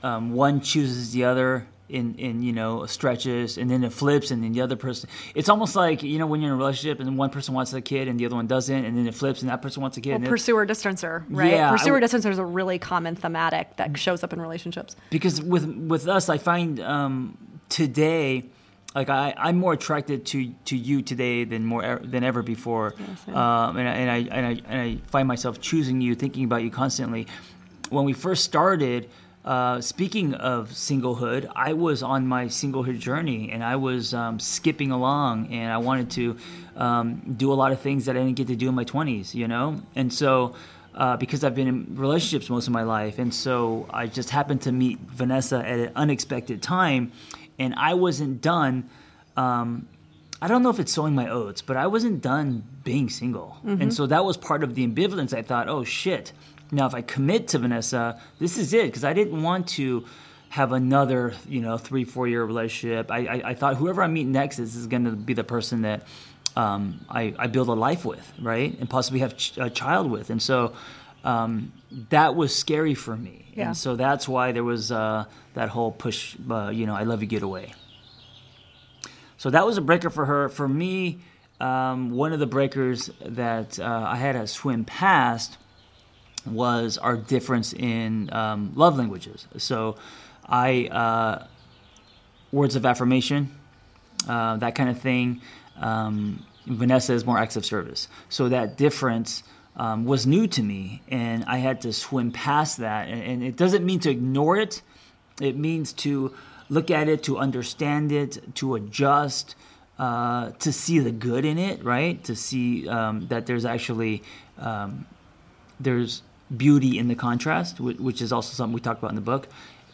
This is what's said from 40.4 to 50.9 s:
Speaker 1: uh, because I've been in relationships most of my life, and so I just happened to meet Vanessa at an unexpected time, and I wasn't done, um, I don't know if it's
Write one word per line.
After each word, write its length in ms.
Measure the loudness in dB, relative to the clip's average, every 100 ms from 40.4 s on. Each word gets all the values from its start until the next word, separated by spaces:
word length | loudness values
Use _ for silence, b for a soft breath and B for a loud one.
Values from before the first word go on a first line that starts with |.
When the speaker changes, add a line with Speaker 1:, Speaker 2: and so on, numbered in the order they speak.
| 2 B B B B
Speaker 1:
uh, 220 | 0 0 2
because 280 | -2 0
I've 100 | 0
been 140 | 2 0
in 260 | 0 -4
relationships 560 | -2 2 2 2 -2 0
most 160 | -2 0
of 80 |
my 80 | 0
life, 360 | 2 0 -2 -2
and 140 | -2
so 540 | -2 0 2 2 0 -4
I 160 | -6 -4
just 220 | -4 -2
happened 300 | 0 2 0
to 100 | 0
meet 260 | 2 2 0
Vanessa 640 | -8 -2 0 2 2 -2 0
at 120 | 0
an 140 | 0 2
unexpected 640 | 2 2 -2 -6 -6 -6
time, 520 | -2 2 2 2 0 B B B B -6
and 160 | -4
I 200 | 0 2
wasn't 480 | 4 2 2 -2 0
done, 480 | 2 4 2 0 -4 B B B B 0
um, 500 | 2 2 0 -4 -10 -20 -20 -20 -20 -6
I 60 | 2
don't 140 | 4
know 80 | 4
if 80 | 2
it's 140 | 0